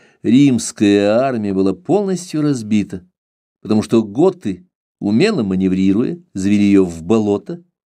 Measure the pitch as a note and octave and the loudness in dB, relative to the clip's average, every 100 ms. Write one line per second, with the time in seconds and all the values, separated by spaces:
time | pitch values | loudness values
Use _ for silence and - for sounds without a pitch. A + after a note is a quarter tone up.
0 | _ _ A2+ B2+ C#3+ A#2+ - - G#2 G2+ | _ _ 0 4 4 2 -4 -2 2 4
1 | G2+ A2+ C3+ A#2+ G2+ F#2+ F#2+ F#2 - F#3+ | 2 2 0 -2 -4 0 0 -2 -2 -2
2 | G3 F3+ - D3+ D3+ C3 G#2+ G#2+ F#2+ F#2 | -2 -6 -6 -4 -2 -2 -2 -2 -2 -8
3 | - _ _ _ _ _ - G#2+ G2 A#2 | -16 _ _ _ _ _ -4 -2 2 0
4 | G#2 G#2+ F#3 F#3 G#2 F2+ _ _ _ - | 0 0 0 0 -6 -10 _ _ _ -8
5 | G2+ A2 G#3 F3+ G2+ F#2 F#2+ F#2+ F#2+ G2 | -2 0 0 0 -2 0 0 2 2 0
6 | C3 F3 _ G2+ G2 G#2 G2+ G2 F2+ E2 | -2 -6 _ -6 -2 2 4 4 2 -2
7 | E2+ A2+ G#2 G2+ - F3 - _ _ | -2 0 0 -2 -4 -14 -16 _ _